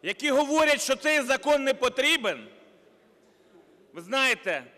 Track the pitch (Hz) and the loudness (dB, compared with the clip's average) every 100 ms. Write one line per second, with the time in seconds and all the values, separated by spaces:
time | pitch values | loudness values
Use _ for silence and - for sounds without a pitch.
0 | 160 208 294 269 285 311 311 277 - 262 | -8 -4 0 2 2 2 2 2 0 -2
1 | 302 302 247 269 277 294 269 269 247 247 | 2 0 0 -2 2 2 2 0 -2 0
2 | 277 320 220 143 110 - - _ _ _ | 0 0 -2 -6 -10 -20 -20 _ _ _
3 | _ _ _ _ _ - _ _ _ 165 | _ _ _ _ _ -20 _ _ _ -20
4 | 170 269 262 233 - 156 120 | -6 -2 0 0 -2 -6 -8